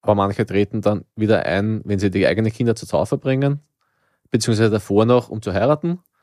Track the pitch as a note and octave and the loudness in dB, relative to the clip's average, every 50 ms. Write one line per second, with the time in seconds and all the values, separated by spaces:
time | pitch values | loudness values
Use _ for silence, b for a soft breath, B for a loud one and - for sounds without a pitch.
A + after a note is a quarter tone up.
0 | _ - G#2 G2+ G2 G2 G2+ - A2 - - G2 G#2 - - A2 G2+ G2+ G#2 F#2 | _ 2 2 2 2 -2 0 -2 -4 -2 0 0 0 0 -2 -2 0 0 0 -2
1 | - _ _ - G#2+ G#2 A2 F2+ - - E2 G2 G2+ A2 A2 G#2+ - - G#2 F#2+ | -6 _ _ -4 0 2 2 2 2 -2 -2 -2 -2 -2 -4 -4 -4 -4 -4 0
2 | G2+ G2+ F#2 G2 F#2+ C2 E2+ G#2 A2+ A2+ A2 - B2 A#2 A2 - - - - C#2+ | 0 0 0 2 2 2 2 2 0 -2 -2 0 0 0 0 -2 -4 -4 -2 -2
3 | E2 - C#3+ - - C3+ C3 C3 C#3 C#3 C#3+ C#3+ _ _ _ _ _ _ _ _ | 0 0 -4 -4 -2 -2 -2 0 0 -2 -2 -4 _ _ _ _ _ _ _ _
4 | _ _ _ _ _ _ - A#2 - - A2+ G#2 A2+ A2 G2+ A2 - - G2+ G2+ | _ _ _ _ _ _ -2 -2 0 0 2 2 2 2 2 0 -2 0 2 2
5 | A2 A#2 B2 B2 A#2+ - - A2 G#2+ G#2 F#2 F#2+ G#2+ C3+ D3+ D3+ - F3 F3 F3+ | 4 4 2 2 0 -2 -10 -8 -6 -4 -2 0 2 2 0 0 -2 -6 -6 -6
6 | _ _ b b | _ _ b b